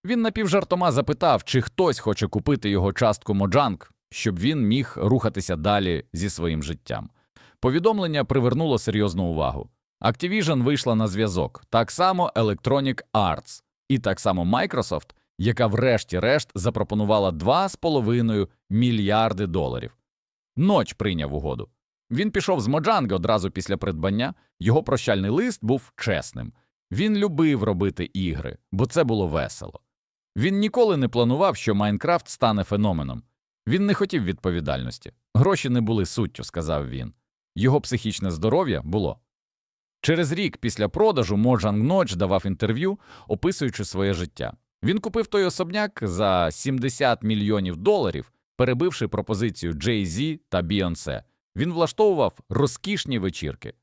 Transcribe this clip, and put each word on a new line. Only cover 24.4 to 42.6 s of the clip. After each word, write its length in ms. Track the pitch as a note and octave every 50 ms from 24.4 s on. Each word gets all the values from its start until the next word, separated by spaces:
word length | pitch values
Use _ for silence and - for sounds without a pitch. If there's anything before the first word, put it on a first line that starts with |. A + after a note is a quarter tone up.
| _ _ _ _
його 220 | E2+ G#2+ A#2+ D#3
прощальний 480 | - - C3+ A#2 - A#2+ G#2+ F#2+ F#2+ G2+
лист 340 | A#2 E3+ A#3 B3+ G#3 - A2
був 280 | G#2+ C3 B2+ - - _
чесним. 560 | - - A#2 F#2 D2 - - - A#1+ A#1 A1+ - _ _ _ _ _ _ _
Він 240 | F#2 A2+ G3+ G#3+ G#3+
любив 460 | G3+ G3+ G#3 D#3 C#3 E3 D#3 C#3+ A2+
робити 420 | G2+ G#2+ G2 F2 G2+ G2 - - F2
ігри, 540 | - _ G2 F#2+ F2 D2+ C2+ C2 B1+ - - _ _
бо 140 | - G2 B2
це 180 | A#2+ - E3 D#3
було 220 | A#2+ A2+ G#2 F#2+
весело. 540 | E2 D2 D#2+ C2+ - - - - - - - _ _ _ _ _ _ _ _ _ _ _
Він 220 | - A#2+ F#3+ G2 G2+
ніколи 380 | G#2+ A2 - B3 A#3 G#3+ F3+
не 120 | C#3+ C3 A#2
планував, 480 | - A#2+ A#2 A#2 B2 D3 G3 F#3+ B2+
що 180 | - - A2+ G2+
Майнкрафт 540 | G2+ G#2 G#2 G#2 G2 - - F3 E3 - -
стане 360 | - - - A#2 G#2+ G2+ F#2
феноменом. 580 | - G#2 G2+ G#2+ G#2 F2+ D#2+ D2 C2 B1 A1+ - _ _ _ _ _ _ _ _
Він 200 | G#2+ C3+ F#3+ G3+
не 80 | G3+ G3
хотів 300 | - G3+ F#3+ F#3 D3+ G2+
відповідальності. 880 | F2 F#2 - - F#2+ F2 E2+ D2+ C#2+ C#2 C2 B1+ A#1+ - - - - _ _ _ _ _
«Гроші 340 | A#2 C#3 F#3+ G3 - - C3
не 120 | B2 B2
були 260 | A2+ G#2 A2+ G#2+ F#2
суттю», — 380 | - - - G#2+ - - - A#1
сказав 440 | - - E2+ D#2+ D2+ D#2+ D2 C#2+ B1
він. 240 | B1+ C2 A#1+ G1+ - _ _ _ _ _ _ _ _
Його 240 | F2+ G#2 B2+ C3+ -
психічне 500 | - - B2+ A#2 - A2+ - - - F#2
здоров'я 520 | E2 D#2 F2 A2 B2+ E3+ F#3+ C#3 F#2+ C#2
було. 380 | B1+ D2+ F2 A2 F#2+ C#2 A1 _ _ _ _ _ _ _ _ _ _ _ _ _ _ _ _ _
Через 320 | - - D#3+ E3 E3+ C3
рік 240 | E3 F3 G3+ C#3+ -
після 320 | - - A#2 - - G#2+ G2
продажу 480 | - - G#3+ A3 F#3+ C3+ A2 E2+ G#2
Моджанг 480 | G2+ A2 B2 B2+ G#2 E2+ G#2+ G2+ G#2+ A2+
Ноч 300 | C#3+ F#3 G3 F3 G#2+ G2
давав 320 | F2 G2+ F2+ G2 F#2+ -
інтерв'ю, 520 | G2+ F#2 -